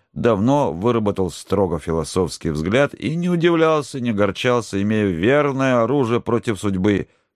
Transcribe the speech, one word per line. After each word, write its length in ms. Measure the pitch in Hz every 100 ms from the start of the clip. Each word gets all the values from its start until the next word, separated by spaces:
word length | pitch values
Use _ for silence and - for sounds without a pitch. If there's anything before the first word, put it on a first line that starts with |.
| _
давно 600 | - 120 104 117 143 120
выработал 580 | 80 110 120 104 98 90
строго 480 | - - 98 92 80
философский 720 | - 82 78 95 85 - 82
взгляд 440 | 76 80 120 143
и 200 | - -
не 140 | 165 180
удивлялся, 720 | 175 175 170 160 156 139 139
не 100 | 120
огорчался, 720 | 101 101 92 127 123 107 98
имея 240 | 101 107 104
верное 760 | 82 101 143 143 131 135 123
оружие 380 | 113 143 117 117
против 380 | - 117 113 101
судьбы 500 | 104 95 98 98 - _ _